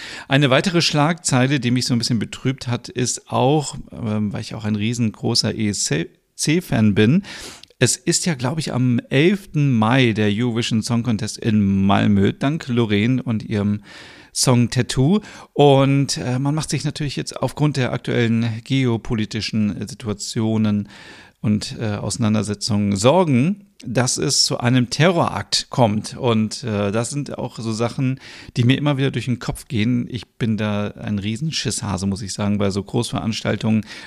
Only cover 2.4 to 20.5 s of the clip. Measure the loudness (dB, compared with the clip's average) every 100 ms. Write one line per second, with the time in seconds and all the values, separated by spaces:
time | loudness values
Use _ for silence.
2.4 | -4 -4 -4 -6 -6 -4 -4 -4 -4 0
3.4 | 2 2 0 -8 -12 -8 -4 -2 -2 -4
4.4 | -8 -6 -4 -2 0 0 -2 -2 -2 0
5.4 | -2 -2 -2 -2 -2 -2 -4 _ _ -6
6.4 | 0 0 0 2 4 4 4 4 0 -8
7.4 | -16 -18 -20 -2 0 0 -2 0 -2 -2
8.4 | -2 -4 -4 0 2 0 0 2 4 2
9.4 | -2 0 2 4 4 4 4 4 2 2
10.4 | 0 -2 0 -2 0 0 0 -2 -4 -6
11.4 | 0 2 4 4 4 4 4 4 2 2
12.4 | -2 -2 -2 0 2 2 2 0 -2 -4
13.4 | -4 -2 0 -2 -6 -20 -20 -20 -12 -2
14.4 | 2 4 2 0 -2 0 2 2 -2 -14
15.4 | -6 4 6 6 4 2 0 -2 -4 -2
16.4 | -2 -2 -2 -4 -4 -4 -6 -6 -8 -4
17.4 | -6 0 0 0 -2 -2 -2 0 2 2
18.4 | 0 -4 -2 0 0 0 -2 -4 -2 -4
19.4 | -4 0 0 -2 -8 -8 -8 -8 -6 -2
20.4 | 0